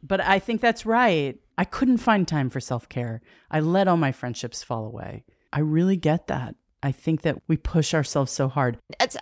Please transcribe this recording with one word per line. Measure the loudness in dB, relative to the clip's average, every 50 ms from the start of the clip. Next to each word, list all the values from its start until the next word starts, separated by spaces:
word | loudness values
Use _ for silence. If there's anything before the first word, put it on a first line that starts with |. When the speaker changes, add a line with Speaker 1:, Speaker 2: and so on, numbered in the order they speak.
Speaker 1:
But | -6 -2 -2 0
I | 2 2 2 2
think | 0 -2 -2 0
that's | 2 0 0 0 0
right. | 0 2 4 4 4 4 2 0 -2 -4 -8 _ _ _ -4
I | -4
couldn't | -4 -2 0 2 2 2 2
find | 4 4 4 4 2
time | 2 0 0 0 0
for | -2 -6
self-care. | -6 -4 -6 -6 -6 -6 -6 -6 -4 -6 -6 -10 -12 _ _ _ _ -4
I | -2 0
let | 0 2 2 2 4 4
all | 4 4
my | 2 0
friendships | -2 -4 -6 -8 -8 -8 -8 -10 -10 -10
fall | -10 -8 -6 -6 -6
away. | -8 -10 -12 -12 -12 -12 -14 -16 _ _ _ _ _
I | -2 -2
really | 0 2 2 4 4 4 2
get | 2 2 0 0 0 -2 -4
that. | -4 -4 -6 -8 -12 _ _ _ _ _ -4
I | -4
think | -4 -4 -2 -2 -2 0
that | 0 -2 -4 -4 -2
we | -2 -2
push | -2 -2 0 0 0 0 2 0
ourselves | 0 0 0 0 -2 -2 -2
so | -2 -2 -2 -2
hard. | 0 0 0 0 -2 -4 _ -10 -4 -4
Speaker 2:
It's | -2 -2 -2 0